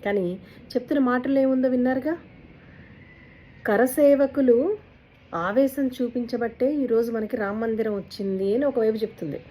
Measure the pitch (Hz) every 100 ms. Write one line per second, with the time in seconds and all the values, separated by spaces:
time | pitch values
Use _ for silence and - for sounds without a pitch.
0 | 202 202 175 185 - - - 254 247 285
1 | 254 247 262 269 269 262 254 254 247 262
2 | 269 339 - - - - - - - -
3 | - - - - - - - 202 254 285
4 | 285 277 269 277 262 233 311 415 - -
5 | _ - - 175 175 220 277 269 269 254
6 | 247 247 233 240 226 226 254 294 254 226
7 | 233 226 214 247 202 214 226 220 220 202
8 | 185 - 196 190 196 220 285 269 220 220
9 | 214 - 165 135 -